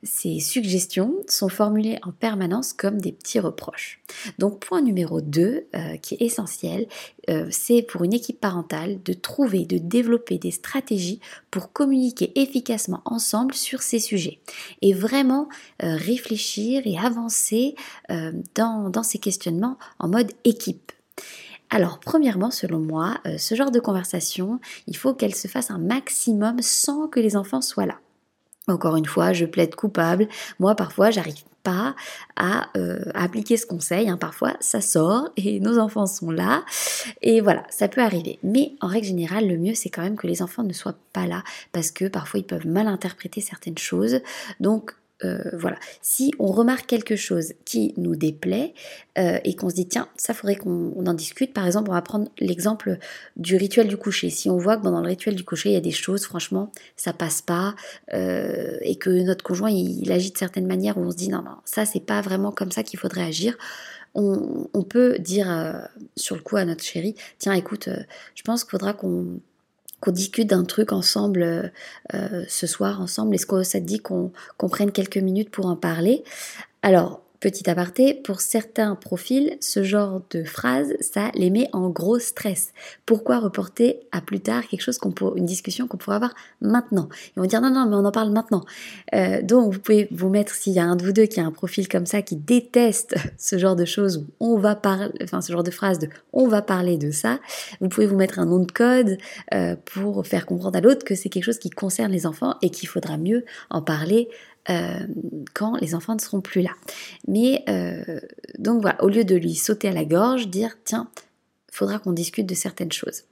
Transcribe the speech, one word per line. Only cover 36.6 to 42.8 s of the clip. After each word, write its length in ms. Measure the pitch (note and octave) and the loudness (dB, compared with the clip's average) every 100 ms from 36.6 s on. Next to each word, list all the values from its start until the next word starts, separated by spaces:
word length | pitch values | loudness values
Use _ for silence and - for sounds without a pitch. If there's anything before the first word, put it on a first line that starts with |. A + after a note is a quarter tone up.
| - - - - B3 G#3+ | -2 -6 -4 -4 -8 -2
Et 180 | - A3+ | 4 6
voilà, 240 | G#3 - - | 6 2 0
ça 180 | - G3+ | -2 0
peut 140 | A3+ | 2
arriver. 360 | A#3 F3+ E3 - | 2 0 -4 -6
Mais 300 | F#3 A3+ D4 C#4 | 0 2 2 -2
en 40 | F#3 | -2
règle 200 | G3+ G#3 | -2 0
générale, 420 | F3+ E3 F#3+ G#3+ | -2 -2 0 2
le 80 | E3+ | 2
mieux, 180 | F3+ | 0
c'est 140 | A3+ F#3 | 0 -4
quand 140 | - | -4
même 140 | F3 G#3 | -4 -2
que 100 | F3 | -2
les 160 | E3+ | -2
enfants 220 | F3+ - | -4 -4
ne 80 | A3 | -4
soient 240 | F3 G3+ - _ | -4 -6 -8 _
pas 120 | - F3 | -4 -2
là 180 | F3 - - - | -4 -8 -16 -8
parce 180 | F3 D#3+ | -4 -4
que 160 | - F#3+ | -2 -2
parfois, 340 | F#3+ D3+ G3+ | -2 -4 -4
ils 60 | F#3+ | -4
peuvent 200 | F3 D#3+ | -6 0
mal 220 | F3 | 2